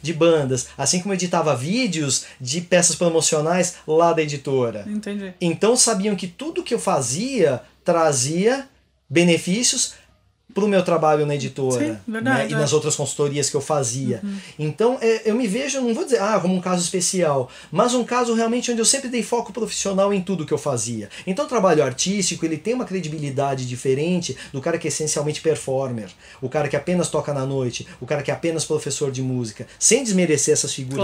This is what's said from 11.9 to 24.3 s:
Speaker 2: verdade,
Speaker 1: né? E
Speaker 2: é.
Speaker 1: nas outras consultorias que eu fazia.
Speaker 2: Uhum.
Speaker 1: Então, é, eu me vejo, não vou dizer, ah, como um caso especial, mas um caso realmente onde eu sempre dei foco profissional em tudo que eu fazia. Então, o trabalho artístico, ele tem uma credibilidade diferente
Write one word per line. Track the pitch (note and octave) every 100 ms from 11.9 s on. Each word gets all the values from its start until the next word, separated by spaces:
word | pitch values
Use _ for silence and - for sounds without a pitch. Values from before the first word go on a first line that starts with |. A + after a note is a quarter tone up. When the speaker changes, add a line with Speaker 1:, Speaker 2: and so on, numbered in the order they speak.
| - A#3
Speaker 2:
verdade, | A3 A3+ C4
Speaker 1:
né? | -
E |
Speaker 2:
é. | -
Speaker 1:
nas | D3
outras | D3+ D3+
consultorias | - C#3 - D3 C#3+ C3
que | C#3+
eu |
fazia. | C#3 D3+ A#2+ C3 C3+ A#2
Speaker 2:
Uhum. | G3+ G3 - -
Speaker 1:
Então, | D3+ D3 A#3 C4
é, | A3+ A3
eu | A3
me | A3+ A3+
vejo, | A#3 C#4 C4+
não | A#3+
vou | A#3
dizer, | D4+ A3
ah, | G3+ G3+
como | F3+
um | F#3
caso | F3+ F3+
especial, | E3+ F#3 - F#3 D#3 C#3 B2 - -
mas | D#3+ A#3+
um | B3
caso | A3+ B3 A#3
realmente | A3+ A3+ A#3+ A#3
onde | A3+
eu |
sempre | A3 C4+ B3+
dei | B3
foco | - A#3+ A#3
profissional | A#3 G3+ - G3 F#3+ G3+
em | G3+
tudo | F3+ F3
que | D3
eu | C#3+
fazia. | D3 A#2+ A#2 A2 G2+ - F#3
Então, | F#3+ -
o |
trabalho | A#3+ F#3 D3+
artístico, | C3 B2+ F3+ G3+ F3+ E3
ele | D#3+ D#3
tem | G#3+
uma | B3
credibilidade | F3+ F#3 D3+ D#3 C#3+ C3 C#3 C3 B2
diferente | B2 C#3 C3 E3+ F3+ F3